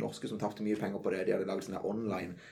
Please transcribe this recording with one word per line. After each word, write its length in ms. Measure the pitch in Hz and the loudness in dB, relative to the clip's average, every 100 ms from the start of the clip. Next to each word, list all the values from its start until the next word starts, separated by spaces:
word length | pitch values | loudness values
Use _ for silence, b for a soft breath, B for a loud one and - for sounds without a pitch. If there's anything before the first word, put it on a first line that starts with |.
norske 280 | 107 - 107 | -2 -2 -4
som 80 | 110 | 0
tapte 240 | 107 - | -2 0
mye 140 | 107 104 | 2 2
penger 220 | 101 98 | 2 0
på 60 | 101 | 0
det. 140 | 92 92 | 2 4
De 60 | |
hadde 100 | 98 95 | 2 2
laget 200 | 98 - | 0 -2
sånne 160 | 95 | -2
online 500 | 95 110 110 92 87 87 b | 0 0 0 0 -2 -8 b